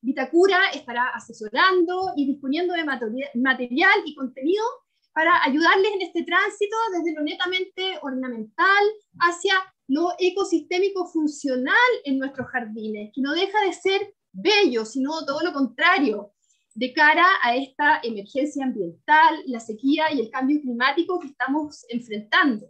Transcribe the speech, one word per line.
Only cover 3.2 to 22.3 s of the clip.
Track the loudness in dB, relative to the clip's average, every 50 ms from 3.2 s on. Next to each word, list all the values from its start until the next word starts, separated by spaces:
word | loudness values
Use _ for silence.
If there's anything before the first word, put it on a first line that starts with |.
| -8 -6 -4
material | -2 2 2 2 0 -2 -4 -2 2 4 4 4 2 0
y | -4 -10
contenido | -10 -10 -10 -10 -6 -2 -2 0 0 0 -4 -6 -8 _ _ _ _ _ _ _
para | 0 2 2 2 2 2
ayudarles | 2 2 2 4 4 4 4 4 2 0
en | -2
este | -6 -4 -4 -6 -4
tránsito | 0 0 0 0 0 -2 -4 -4 -4 -2 -2 -4 -2 -2
desde | -2 -4 -4 -4
lo | -4
netamente | -6 -6 -4 -4 -4 -4 -2 -4 -6 -6 _ -6 -6 -6 -6 -6
ornamental | -8 -8 -6 -6 -6 -6 -8 -10 -10 -12 _ 0 2 4 4 4 4 2 0 -4 _ _ _ 0
hacia | 0 0 0 0 -2 0 0 0 -2 -4 _ _ _ _
lo | -2 0 0 -2 -2 0
ecosistémico | 0 0 0 0 -4 0 0 -2 -2 -2 -2 0 0 0 0 -2 -6
funcional | -4 -2 -2 -2 -2 -4 -4 -4 -4 -2 -2 -2 2 2 4 4 4 2 0 -2
en | -4 -2 -2
nuestros | -2 -6 -6 -8 -10 -6
jardines, | -6 -6 -6 -6 -10 -10 -8 -8 -8 -8 -10 -10 _
que | -6
no | -4 -2 0
deja | -2 -2 0 0 0 0
de | 0 -2
ser | -2 -2 0 0 0 -2 -4 _ _ _ _
bello, | _ -4 0 2 4 4 4 4 2 0 -4
sino | -4 -4 -4 -2 -2 -4 -6 -4 -4
todo | -4 -2
lo | -2 -4 -2
contrario, | -2 -2 -2 -2 0 2 2 4 4 2 0 0 -2 -6 -12 _ _ _ _ _ _ _ _ _
de | -6 -6 -4
cara | 0 4 4 4 6 6 6 4 4 4 2
a | 0 0
esta | 0 -2 -6 _ _ 2 2 2 2
emergencia | 0 -6 -6 -8 -10 -8 -4 -4 -4 -2 -4 -4 -4
ambiental, | -4 -4 -4 -6 -6 -8 _ _ 4 6 6 6 6 4 2 -6
la | -8 -8 -8
sequía | -8 -10 -12 -4 0 0 0 2 2 0
y | 0 -2
el | -4 -4
cambio | -4 -4 0 0 0 0
climático | -2 -4 -4 0 0 0 2 0 -2 -2 -2 -6
que | -6 -8
estamos | -8 _ -4 -2 -2 -2 -2 -6 -10 -16 -16 _
enfrentando. | -8 -8 -8 -6 -10 -10 -8 0